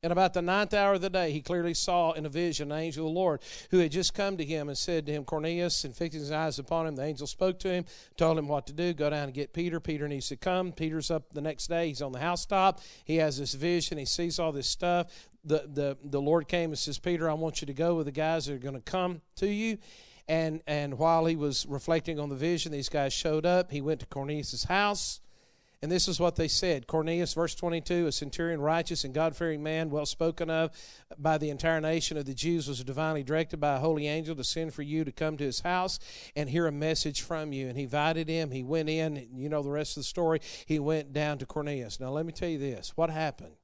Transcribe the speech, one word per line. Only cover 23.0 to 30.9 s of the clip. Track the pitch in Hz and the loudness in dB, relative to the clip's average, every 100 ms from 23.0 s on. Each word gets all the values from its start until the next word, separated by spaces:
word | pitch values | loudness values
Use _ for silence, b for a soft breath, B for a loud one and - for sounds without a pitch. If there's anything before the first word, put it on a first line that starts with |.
| 135 | 0
showed | - 165 156 165 | 0 0 2 4
up. | 180 180 | 4 2
He | 143 | -2
went | 139 151 | -2 -2
to | - | -4
Cornelius' | 139 139 151 139 175 | -6 -4 -4 -4 -4
house. | - 185 208 202 - - b b b b b b | 0 2 4 2 -4 -6 b b b b b b
And | 151 | 0
this | 180 180 | 2 2
is | 165 | 4
what | 175 165 | 2 4
they | 160 | 2
said. | - 185 147 143 | 2 2 0 0
Cornelius, | 160 156 170 170 | -2 0 0 0
verse | - 165 - | 0 0 0
twenty-two, | 175 170 160 175 170 | -2 -2 0 2 2
"a | |
centurion, | - 143 - 170 165 | 0 -4 -2 -2 2
righteous | 143 165 165 170 | 2 2 2 -2
and | 139 | -2
God-fearing | 131 160 147 170 156 | 0 0 0 -2 -2
man, | 151 156 160 | -2 -2 0
well | 147 147 | -2 -2
spoken | - 165 160 165 | 0 0 0 0
of | 160 160 B B | 2 0 B B